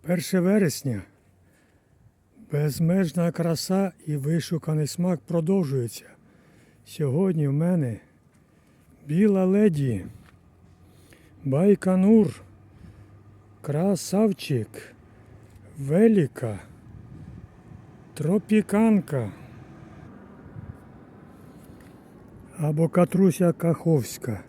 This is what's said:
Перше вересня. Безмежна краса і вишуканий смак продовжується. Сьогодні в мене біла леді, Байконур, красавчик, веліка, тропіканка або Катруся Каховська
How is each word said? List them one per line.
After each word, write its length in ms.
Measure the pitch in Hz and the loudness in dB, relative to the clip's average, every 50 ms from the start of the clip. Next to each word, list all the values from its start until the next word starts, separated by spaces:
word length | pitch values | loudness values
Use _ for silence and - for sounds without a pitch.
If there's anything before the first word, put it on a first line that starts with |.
| _ 156 | _ -2
Перше 300 | 180 175 143 - 190 185 | -4 -4 -2 -2 -2 0
вересня. 600 | 170 185 202 220 208 151 - - - 135 117 98 90 _ _ _ _ _ _ _ _ _ _ _ _ _ _ _ _ _ _ _ _ - _ _ _ _ _ - - - | 2 2 2 2 2 0 -2 -4 -6 -6 -6 -6 -8 _ _ _ _ _ _ _ _ _ _ _ _ _ _ _ _ _ _ _ _ -20 _ _ _ _ _ -20 -14 -6
Безмежна 800 | - 147 151 151 127 - 165 160 180 196 190 160 - 180 170 170 | -4 -2 -2 -2 -2 0 0 2 2 2 0 0 -2 -2 -2 -2
краса 600 | 165 - 170 170 165 - - - 185 190 196 185 - _ - | -2 -2 -2 -2 -2 -4 -2 -2 0 0 0 -2 -4 _ -8
і 100 | 160 147 | -6 -6
вишуканий 720 | 143 131 147 165 165 - - 180 147 - - 156 151 151 | -4 -2 -2 -2 -2 -2 -4 -6 -6 -4 -2 -2 -2 -2
смак 340 | 135 - - 175 185 180 151 | -4 -4 -4 -2 -2 -2 -4
продовжується. 840 | - - 165 170 160 160 196 196 175 135 135 131 120 113 - - - - - _ _ _ _ _ _ _ _ - _ _ _ _ _ | -4 -4 -4 -2 0 0 0 0 0 0 -2 -4 -4 -4 -8 -14 -20 -20 -20 _ _ _ _ _ _ _ _ -20 _ _ _ _ _
Сьогодні 640 | - - - 151 139 123 156 196 190 175 160 147 139 | -20 -8 -4 -4 -2 0 0 0 0 0 0 0 0
в 40 | |
мене 480 | 135 147 165 175 185 170 143 120 110 - - _ _ _ _ _ _ _ _ _ _ _ _ _ _ _ _ _ - _ - | 0 0 0 0 0 0 0 -2 -6 -10 -14 _ _ _ _ _ _ _ _ _ _ _ _ _ _ _ _ _ -20 _ -10
біла 380 | 143 147 175 208 214 196 190 185 | -4 0 2 4 4 4 2 2
леді, 600 | 185 190 208 214 208 160 147 139 131 113 95 85 - - - - - - _ _ _ _ _ - _ - _ - - _ - - _ - _ - - - - - | 2 4 4 4 4 2 2 -2 -2 -2 -4 -6 -10 -18 -20 -20 -20 -20 _ _ _ _ _ -20 _ -20 _ -20 -20 _ -20 -20 _ -20 _ -20 -20 -20 -10 -6
Байконур, 1000 | 139 131 143 180 202 202 - - 185 185 185 185 202 226 220 208 147 110 - - - - - - - - - - - - - - - - - - - - - - - - _ | -2 0 2 4 4 4 4 4 0 2 4 6 6 6 6 6 2 -2 -10 -20 -20 -20 -20 -20 -20 -20 -20 -20 -20 -20 -20 -20 -20 -20 -20 -20 -20 -20 -20 -20 -20 -20 _
красавчик, 1300 | - - 139 151 175 196 202 160 - - - 196 220 214 190 - - - 147 120 107 - - - - - - - - - - - - - - - - - - - - - - - | -8 -6 -4 -2 0 0 -2 -2 -4 -2 0 2 2 2 0 -4 -4 -4 -2 -4 -4 -6 -12 -20 -20 -20 -20 -20 -20 -20 -20 -20 -20 -20 -20 -20 -20 -20 -20 -20 -20 -20 -14 -10
веліка, 800 | 139 135 151 180 220 233 220 196 151 127 - - - 113 104 92 - - - - - - - - - - - - - - - - - - - - - - - - - - - - - - - | -6 0 2 4 4 6 6 4 2 0 -4 -6 -6 -6 -6 -8 -12 -18 -20 -20 -20 -20 -20 -20 -20 -20 -20 -20 -20 -18 -18 -20 -20 -20 -20 -20 -20 -20 -20 -20 -20 -20 -20 -20 -20 -20 -12
тропіканка 1160 | - 143 151 185 214 - - 214 214 202 - 202 208 226 226 214 196 175 - 147 131 113 98 - - - - - - - - - - - - - - - - - - - - - - - - - - - - - - - - - - - - - - - - - - - - - - - - - - - - - - - - - - - - - - - - - - | -6 -2 -2 -2 -2 0 2 0 0 2 2 0 2 2 4 2 2 0 -2 -6 -6 -6 -6 -10 -16 -20 -20 -20 -20 -20 -20 -20 -20 -20 -20 -20 -20 -20 -20 -20 -20 -20 -20 -20 -20 -20 -20 -18 -18 -16 -16 -18 -20 -20 -20 -20 -20 -20 -20 -20 -20 -20 -20 -20 -20 -20 -20 -20 -20 -20 -20 -20 -20 -20 -20 -20 -20 -20 -20 -20 -20 -20 -20 -20 -20 -20 -20 -8 -4
або 300 | 156 151 156 151 165 156 | -4 -2 0 0 0 2
Катруся 640 | - 180 175 - - 180 196 185 151 - 185 170 | 4 2 2 2 4 2 4 2 4 2 2 0
Каховська 880 | 156 - - 170 160 - - 170 160 143 110 - - - - - 110 92 - | 0 0 0 0 0 0 0 0 2 2 0 -4 -10 -10 -8 -8 -8 -8 -10